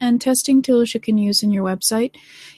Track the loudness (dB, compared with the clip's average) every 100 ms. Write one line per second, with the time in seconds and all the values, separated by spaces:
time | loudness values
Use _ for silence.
0 | -2 0 0 -2 2 2 4 2 2 -4
1 | -2 0 0 0 0 0 -2 -4 -4 -2
2 | -4 -8 -20 -20 -20